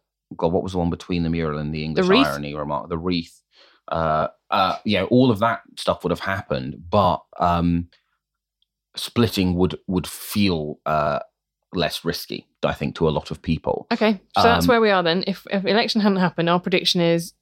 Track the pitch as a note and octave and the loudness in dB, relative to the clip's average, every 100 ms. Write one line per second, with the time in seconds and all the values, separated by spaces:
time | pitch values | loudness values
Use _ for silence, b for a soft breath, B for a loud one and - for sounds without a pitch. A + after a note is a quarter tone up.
0 | _ _ - - E2+ F2+ F#2 F2+ E2+ E2 | _ _ -18 -4 0 0 -2 -2 -2 -4
1 | - F2 E2 E2 D#2+ D2 D2+ D#2 D#2 D#2 | -4 -2 0 -2 -2 -4 -4 -6 -4 -2
2 | F#3 A3+ D2 C#2+ D2 D2+ D2 D2 E2+ E2 | 2 4 2 -2 -6 -8 -6 -6 -6 -4
3 | F2+ F2 E2+ - _ b b b - E2 | -2 -2 -4 -14 _ b b b -6 -2
4 | D#2+ D#2 D#2+ - - G2+ F#2 - G#2+ F#2+ | 0 0 -2 -6 -4 0 0 -2 -2 0
5 | F#2+ B2 C3 G#2 A2+ - - - - F#2+ | 4 4 6 4 0 -2 -8 -8 -4 -2
6 | F2 E2 - G2 - C#2 B1+ - E2+ G#2 | -2 -4 -4 -6 -4 -6 -6 -10 -2 2
7 | F#2 E2 - - F2 E2+ F2 E2+ F2 _ | 2 0 -4 -2 0 2 2 0 -2 _
8 | _ _ _ _ _ _ _ _ _ - | _ _ _ _ _ _ _ _ _ -12
9 | - - A2+ - F#2 F2 F2+ - - F2+ | -6 0 2 2 0 2 0 0 -4 -4
10 | D2+ - - G#2+ G2+ E2 D2+ - - D2+ | -4 -10 -6 0 2 0 -4 -8 -2 0
11 | D2+ C#2 - _ _ _ _ F#2 D#2 - | 0 -2 -6 _ _ _ _ -4 -4 -4
12 | E2+ E2+ - - - _ D2 - C#2+ - | -6 -6 -8 -12 -14 _ -4 -2 -4 0
13 | D#2+ D2+ - D#2 - D#2+ - - - A#3 | 0 0 -4 -10 -4 -4 -2 -4 -4 0
14 | A3 G3 _ - A3+ C#3 E2+ A#3 A3 F#3+ | 0 0 _ 2 4 4 4 4 4 2
15 | E3+ F3+ G3 F#3 - G3 F#3 G#3 A3+ A3 | 2 0 -2 -6 -4 -4 0 0 2 2
16 | G3+ F#3+ F#3 - E3+ F3+ F3+ F3+ F3+ F3+ | 2 2 0 0 0 2 2 0 0 2
17 | E3+ E3+ E3+ - | 2 2 -2 -14